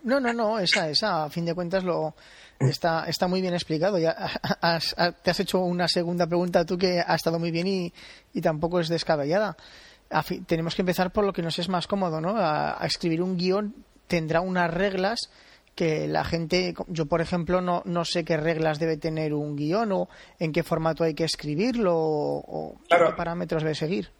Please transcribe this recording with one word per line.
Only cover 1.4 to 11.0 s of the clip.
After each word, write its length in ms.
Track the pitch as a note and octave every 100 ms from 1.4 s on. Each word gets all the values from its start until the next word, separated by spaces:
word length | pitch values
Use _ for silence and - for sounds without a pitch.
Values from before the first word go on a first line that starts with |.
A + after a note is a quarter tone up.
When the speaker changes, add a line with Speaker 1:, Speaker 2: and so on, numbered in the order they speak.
Speaker 1:
de 100 | E3+
cuentas 300 | E3+ F3 F#3+
lo, 320 | F#3 D#3+ D#3 - - - - _
está, 460 | C3+ - E3+ E3
está 240 | D#3 D#3 F3+
muy 120 | F#3
bien 140 | F#3
explicado. 460 | F3 - D#3 F3+ G3
Ya 100 | D#3+
has, 840 | - - - C3 - E3+ E3 - -
has, 240 | F3 -
te 80 | -
has 80 | E3+
hecho 220 | F#3+ F#3
una 260 | F3+ F3 E3+
segunda 400 | - E3+ F3 E3+
pregunta 400 | F3 F3+ F3+ E3+
tú 100 | F3+
que 240 | F#3+ F3 E3+
ha 80 |
estado 240 | E3 - E3
muy 140 | E3+
bien 160 | E3 F#3
y, 240 | G3 F3 - - - _
y 80 | -
tampoco 400 | E3 D3+ E3 F3
es 80 | D#3+
descabellada. 680 | E3 - D#3 C#3+ F3+ G#3+ - - - - - _
A 140 | D#3+
fi-, 160 | - F3+
tenemos 340 | F#3 E3 E3
que 80 | -
empezar 300 | F#3 F3+